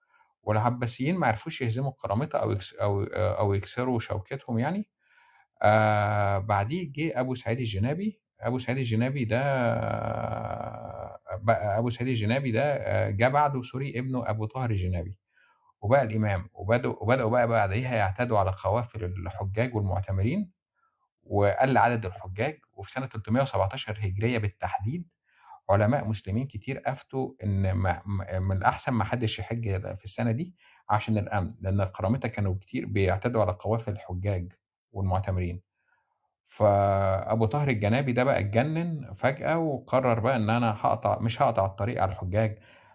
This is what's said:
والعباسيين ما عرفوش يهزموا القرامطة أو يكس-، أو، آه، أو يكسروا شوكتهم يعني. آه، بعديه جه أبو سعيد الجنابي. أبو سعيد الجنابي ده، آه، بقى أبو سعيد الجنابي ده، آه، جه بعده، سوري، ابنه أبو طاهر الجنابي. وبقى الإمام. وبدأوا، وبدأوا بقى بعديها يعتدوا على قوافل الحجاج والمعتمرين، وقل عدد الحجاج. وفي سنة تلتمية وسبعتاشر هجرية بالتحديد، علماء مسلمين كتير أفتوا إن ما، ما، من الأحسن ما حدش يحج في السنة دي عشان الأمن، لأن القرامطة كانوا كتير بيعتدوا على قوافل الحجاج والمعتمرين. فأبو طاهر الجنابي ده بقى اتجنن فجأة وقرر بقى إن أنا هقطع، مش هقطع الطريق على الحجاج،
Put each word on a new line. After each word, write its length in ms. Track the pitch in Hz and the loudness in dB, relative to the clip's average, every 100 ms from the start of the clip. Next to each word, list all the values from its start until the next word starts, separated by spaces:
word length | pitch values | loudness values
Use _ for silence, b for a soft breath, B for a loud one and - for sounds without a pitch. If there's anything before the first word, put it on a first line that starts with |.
| b b b b | b b b b
والعباسيين 720 | - 107 120 123 117 - 135 185 | -2 2 2 0 -4 -2 -2 2
ما 100 | 131 | 2
عرفوش 340 | 110 - - | 0 -2 -4
يهزموا 280 | 123 117 139 | -2 -2 -4
القرامطة 480 | - - 104 151 147 | -6 -2 -2 0 0
أو 140 | 107 101 | 0 -2
يكس-، 240 | - - | -4 -2
أو، 220 | 104 98 | 0 0
آه، 360 | 101 - 98 95 | -2 0 0 2
أو 160 | 101 | 2
يكسروا 440 | 98 - - 127 120 | 0 -2 -4 0 0
شوكتهم 600 | - 101 - 135 - 113 | -2 -6 -6 -10 -4 -2
يعني. 300 | 139 196 - _ b b b b b - | 0 -2 -6 _ b b b b b 0
آه، 760 | 104 110 107 104 104 104 101 98 | 4 6 6 4 2 2 2 0
بعديه 540 | 104 101 107 175 165 | 2 0 0 -2 -6
جه 280 | 139 160 123 | -4 -4 -2
أبو 140 | 131 | -2
سعيد 240 | 123 113 123 | -4 -4 -2
الجنابي. 640 | 117 95 117 160 214 - _ - | -2 0 0 0 -4 -6 _ -8
أبو 180 | 110 127 | -4 -2
سعيد 200 | 123 131 | -2 -2
الجنابي 460 | 120 110 127 139 | 0 0 0 -2
ده، 160 | 107 113 | 0 0
آه، 1800 | 139 135 120 - - - - - - - 55 57 - 57 55 - - - - 92 | 0 0 2 0 -2 -2 -2 -4 -4 -4 -6 -6 -8 -10 -12 -12 -12 -14 -12 -4
بقى 360 | 101 101 104 101 | 2 2 2 0
أبو 120 | 120 | 0
سعيد 180 | 113 127 | -2 -2
الجنابي 440 | 117 104 127 135 | -2 0 0 0
ده، 100 | 110 | 0
آه، 480 | 147 135 101 101 101 | 0 -2 -2 0 0
جه 180 | 101 123 | 2 4
بعده، 340 | 143 147 135 | 4 2 0
سوري، 360 | 117 131 135 117 | -6 -6 -6 -4
ابنه 320 | 131 127 110 | -4 -4 -2
أبو 160 | 107 107 | -4 -4
طاهر 240 | 131 123 | -4 -2
الجنابي. 480 | 101 90 90 90 98 _ b b b b b | 0 0 -2 -4 -10 _ b b b b b
وبقى 220 | 104 139 | 2 4
الإمام. 460 | 117 107 107 95 87 | 4 0 2 0 -4
وبدأوا، 500 | - 101 123 127 - | -6 2 2 2 -2
وبدأوا 280 | 107 131 110 | 2 2 4
بقى 180 | 123 117 | 2 4
بعديها 460 | 113 101 104 127 | 4 2 0 0
يعتدوا 440 | 117 98 98 120 107 | 0 0 0 0 2
على 120 | 95 | 2
قوافل 540 | 95 95 110 120 - | 0 0 0 -2 -6
الحجاج 680 | 90 92 87 98 98 101 127 | -6 -6 -8 -6 -4 -2 -2
والمعتمرين، 760 | 110 98 92 98 95 104 190 190 _ _ _ _ _ _ _ | 0 -2 -2 -2 0 0 0 -4 _ _ _ _ _ _ _
وقل 560 | - 101 101 - 135 117 | -4 2 4 4 4 4
عدد 280 | 120 117 95 | 4 2 -4
الحجاج. 520 | - 90 95 131 151 _ | -8 -10 -4 -4 -4 _
وفي 200 | - 101 | -16 -12
سنة 140 | 131 131 | -8 -8
تلتمية 360 | 110 107 120 | -8 -2 0
وسبعتاشر 560 | 135 95 98 131 - 104 | 2 2 0 -2 -8 -4
هجرية 380 | 101 98 117 120 | -4 0 0 2
بالتحديد، 720 | 104 - 85 - 101 175 170 _ B B B B - | -2 -4 -4 -2 -2 -4 -8 _ B B B B 2
علماء 380 | 101 107 139 104 | 4 4 2 0
مسلمين 380 | 107 - 107 135 | -6 -2 -4 -4
كتير 360 | 107 131 135 - | -6 -8 -6 -4
أفتوا 460 | 139 - 135 131 - | -6 -6 -6 -6 -4
إن 280 | 104 98 95 | -2 0 2
ما، 300 | 95 95 87 101 | 2 0 -2 -2
ما، 320 | 98 - 92 | -4 -4 -2
من 180 | 95 95 | 0 0
الأحسن 360 | 117 - - | 0 0 0
ما 120 | 117 | 0
حدش 340 | 101 123 110 - | 0 0 -2 -4
يحج 420 | 104 117 110 98 98 98 | -6 -4 -2 -4 -4 -10
في 80 | |
السنة 280 | 104 - 120 | -10 -4 -2
دي 240 | 117 180 - b b b | -2 -4 -10 b b b
عشان 280 | 104 - 107 | -2 2 0
الأمن، 360 | 98 104 87 - | 0 -2 -2 -4
لأن 200 | 95 98 | -2 0
القرامطة 480 | 95 - 98 131 120 | 0 -2 0 0 -2
كانوا 260 | - 101 95 | -2 -2 -2
كتير 260 | - 131 107 | -6 -8 -2
بيعتدوا 560 | 101 95 92 123 117 | 0 2 2 0 2
على 100 | 98 | 0
قوافل 400 | 95 101 117 110 | 0 -2 -2 -2
الحجاج 600 | 95 - 92 98 92 87 - _ _ _ | -8 -6 -6 -2 -2 -4 -12 _ _ _
والمعتمرين. 720 | 101 95 92 95 92 87 90 - _ _ _ _ _ _ _ _ | -4 -2 0 0 -2 -2 -6 -12 _ _ _ _ _ _ _ _
فأبو 960 | - 104 101 101 98 95 95 - 113 110 | 2 6 6 6 4 4 2 2 2 2
طاهر 220 | 143 143 | 2 2
الجنابي 440 | 113 101 123 139 | 2 4 2 2
ده 120 | 120 | 2
بقى 160 | 131 131 | 4 2
اتجنن 720 | 104 110 147 160 175 156 113 | 2 2 2 0 -2 -4 -8
فجأة 440 | 98 123 143 - 165 | -2 0 0 0 0
وقرر 640 | 160 131 - 131 127 113 | 0 -2 0 2 4 2
بقى 160 | 117 127 | 2 2
إن 140 | 104 | 2
أنا 260 | 117 117 104 | 2 2 2
هقطع، 380 | 127 110 104 104 | 0 2 2 0
مش 240 | 110 - | 0 2
هقطع 240 | 131 113 95 | 2 4 0
الطريق 360 | - 104 - | 0 -4 0
على 100 | 95 | -2
الحجاج، 460 | 95 92 104 110 107 B B B | -2 -2 0 0 -2 B B B